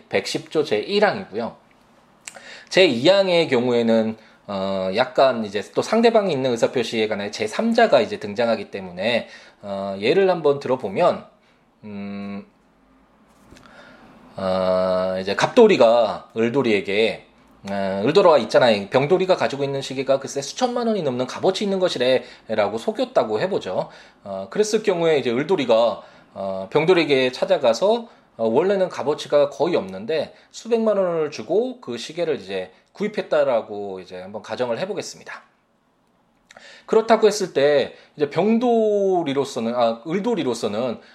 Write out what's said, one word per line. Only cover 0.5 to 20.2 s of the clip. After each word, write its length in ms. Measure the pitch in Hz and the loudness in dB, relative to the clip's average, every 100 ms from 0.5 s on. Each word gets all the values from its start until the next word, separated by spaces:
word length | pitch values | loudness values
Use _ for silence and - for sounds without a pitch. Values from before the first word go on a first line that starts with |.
조 120 | 160 143 | -4 0
제일 400 | 107 151 202 202 | -2 -2 0 0
항이고요. 500 | 117 95 95 - - _ _ _ _ _ _ - - - - - | 0 -8 -8 -8 -12 _ _ _ _ _ _ -20 -20 -20 -20 -2
제 160 | 180 185 | 4 4
이 220 | 117 151 | 4 4
항의 400 | 196 190 170 156 | 4 4 2 2
경우에는, 680 | 123 123 120 117 113 110 110 - _ - | 2 2 2 2 2 0 -6 -14 _ -8
어, 440 | 98 98 95 95 101 | -6 -4 -2 -2 0
약간 480 | 127 - 135 117 104 | 0 4 2 2 -4
이제 160 | 101 - | -6 -4
또 80 | 139 | -4
상대방이 520 | 127 220 233 220 - | 0 2 4 4 2
있는 180 | 135 131 | 0 -2
의사표시에 560 | 117 123 127 113 113 107 | 0 0 0 -2 0 -2
관해 240 | 101 104 | -2 -6
제삼 420 | - 107 - 226 | -6 -6 -2 0
자가 280 | 233 220 131 | 2 4 4
이제 180 | 104 101 | 2 -4
등장하기 500 | 104 104 117 104 101 | -6 -2 0 -2 -4
때문에, 580 | 98 92 90 110 117 - - - _ | -10 -10 -4 -2 -2 -4 -14 -20 _
어, 340 | 101 98 98 98 | -10 -8 -6 -2
예를 300 | 110 180 190 | 0 2 2
한번 300 | 170 147 139 | 2 0 0
들어보면, 640 | 117 127 101 107 170 104 - _ _ _ _ _ | -2 -4 -4 -2 0 -2 -8 _ _ _ _ _
음, 640 | 107 101 101 101 101 101 98 _ _ _ _ _ _ _ _ _ _ - - - - - - - - - | -16 -12 -12 -12 -12 -12 -16 _ _ _ _ _ _ _ _ _ _ -20 -20 -20 -20 -20 -20 -20 -18 -6
어, 800 | 95 95 92 92 92 92 92 92 | -2 0 0 2 2 0 -2 -4
이제 160 | 95 98 | -4 -2
갑돌이가 960 | - - 180 156 117 120 104 87 - 113 | 2 6 6 8 6 6 2 -2 -8 -2
을돌이에게, 880 | 117 139 117 101 98 101 110 85 - _ _ _ 98 | 0 0 2 0 0 0 0 -2 -12 _ _ _ -8
어, 320 | 98 95 95 117 | -4 -4 -2 2
"을돌아 320 | 196 180 147 | 4 6 6
있잖아. 280 | 110 147 123 104 98 | 4 4 4 2 0
병돌이가 460 | 131 147 180 185 165 | 0 2 2 2 0
가지고 260 | 117 135 | 0 -2
있는 180 | 139 139 | -4 -6
시계가 380 | 131 131 131 | -6 -4 -2
글쎄 220 | 135 | -2